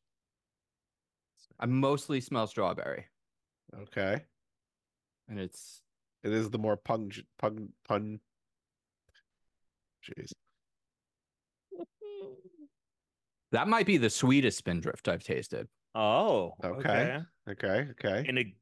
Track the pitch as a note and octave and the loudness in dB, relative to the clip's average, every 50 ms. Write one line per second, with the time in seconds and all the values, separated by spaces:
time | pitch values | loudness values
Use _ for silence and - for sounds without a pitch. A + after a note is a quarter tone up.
0 | _ _ _ _ _ _ _ _ _ _ _ _ _ _ _ _ _ _ _ _ | _ _ _ _ _ _ _ _ _ _ _ _ _ _ _ _ _ _ _ _
1 | _ _ _ _ _ _ _ _ - _ _ - A#2 A#2+ B2+ C3 C#3 C3+ D3 C#3 | _ _ _ _ _ _ _ _ -20 _ _ -6 -2 0 2 4 4 4 2 2
2 | - - D3 C3 B2+ - C3+ A#2+ A2 G2+ - A2+ G2 F2+ F2+ D#2+ - C#2 C#2 - | 0 -2 -2 -2 -2 -2 -2 -2 -2 0 0 0 0 0 0 -2 -4 -6 -8 -8
3 | - - _ _ _ _ _ _ _ _ _ _ _ - - A2 G#2 - - G#2 | -10 -14 _ _ _ _ _ _ _ _ _ _ _ -20 -18 -18 -18 -8 -4 -2
4 | G2 F#2+ G#2+ D3 D#3 _ _ _ _ _ _ _ _ _ _ _ _ _ _ _ | 0 0 0 -2 -4 _ _ _ _ _ _ _ _ _ _ _ _ _ _ _
5 | _ _ _ _ _ - G#2+ G2+ F#2 F#2 - - - - - - _ _ _ _ | _ _ _ _ _ -12 -10 -8 -8 -10 -10 -14 -20 -20 -20 -20 _ _ _ _
6 | _ _ _ _ - G#2 A2 A2 A2 G#2 A#2+ A2+ G#2+ A2 G#2 G2 - - A#2+ A2+ | _ _ _ _ -4 -2 0 0 0 0 -2 -2 0 0 0 0 0 -2 -2 -2
7 | G#2+ G2 G2+ A2 - _ _ - - G#2+ G#2+ A2 G#2 G2 - _ _ - G#2+ G#2 | -2 -6 -10 -14 -16 _ _ -4 -2 -2 -2 -4 -10 -14 -16 _ _ -2 0 0
8 | A2 G#2+ G#2+ G#2+ - _ _ _ _ _ _ _ _ _ _ _ _ _ _ _ | 0 -4 -8 -10 -14 _ _ _ _ _ _ _ _ _ _ _ _ _ _ _
9 | _ _ _ _ _ _ _ _ _ _ _ _ _ _ _ _ _ _ _ _ | _ _ _ _ _ _ _ _ _ _ _ _ _ _ _ _ _ _ _ _
10 | - - - - - - - - _ _ _ _ _ _ _ _ _ _ _ _ | -20 -16 -16 -14 -14 -14 -16 -18 _ _ _ _ _ _ _ _ _ _ _ _
11 | _ _ _ _ _ _ _ _ _ _ _ _ _ _ G4 F4 F4 - _ _ | _ _ _ _ _ _ _ _ _ _ _ _ _ _ -14 -14 -14 -14 _ _
12 | G#4+ G#4 G4+ G4+ G4 G4 F#4+ F#4+ F#4 F#4 F4 D#4+ D4 C#4+ _ _ _ _ _ _ | -16 -14 -12 -12 -14 -14 -16 -18 -20 -20 -20 -20 -20 -20 _ _ _ _ _ _
13 | _ _ _ _ _ _ _ _ _ _ - A2+ D3 G#3 A3+ A3+ G3+ G3+ G3 D3 | _ _ _ _ _ _ _ _ _ _ 0 0 2 4 4 4 6 6 6 6
14 | A#2 G#2+ - - C#3 B2+ C3+ C#3+ C3 G#2+ - - - F#2 F2 E2+ D#2+ - - - | 6 4 2 4 4 6 6 8 6 4 2 0 -2 -2 -2 0 -2 -4 -6 -2
15 | - G2+ E2+ D#2+ - - D2+ C2 - - - - - - _ _ _ _ - A2 | -2 -2 -2 -2 -2 -4 -4 -4 -4 -4 -8 -8 -8 -10 _ _ _ _ -4 0
16 | G#2+ G#2 A2+ D3 G#3+ A3 C#3 G#2 F2+ E2+ - - - F2+ F2+ C3+ - - - - | 2 4 4 4 4 4 4 2 2 0 -4 -6 -6 -6 -4 -2 0 2 2 2
17 | B2 B2 C3 D3+ E3+ - _ _ _ G2+ G2 - - G2 F#2+ A#2 D3 C#3 A#2+ - | 2 2 0 -4 -8 -10 _ _ _ -12 -8 -4 -2 0 2 0 0 -2 -6 -4
18 | - G#2 F#2+ A2+ D3 C3+ B2+ B2+ A#2 G2 F#2+ - | -2 0 0 0 0 0 0 0 -2 -2 -6 -14